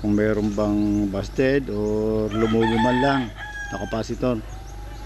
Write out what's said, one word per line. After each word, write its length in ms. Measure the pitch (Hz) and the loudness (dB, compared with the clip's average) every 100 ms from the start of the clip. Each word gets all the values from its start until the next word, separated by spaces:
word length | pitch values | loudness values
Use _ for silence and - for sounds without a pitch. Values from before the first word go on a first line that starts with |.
Kung 120 | 104 104 | 2 2
meron 360 | 107 107 107 | 4 2 0
bang 560 | 104 107 104 104 104 101 | 0 2 2 2 2 0
busted 640 | 98 98 - 131 139 123 | -2 -4 0 2 2 0
or 560 | 104 104 107 107 110 107 | -2 0 0 0 0 0
lumugo 440 | 107 110 113 113 113 | 2 2 4 4 4
man 200 | 123 123 | 2 4
lang 220 | 139 135 113 - - - - | 2 2 -2 -8 -12 -10 -10
na 80 | - - | -8 -6
capacitor. 520 | 110 107 113 127 113 - - - - - - | -4 -4 -2 0 -2 -6 -14 -12 -12 -12 -12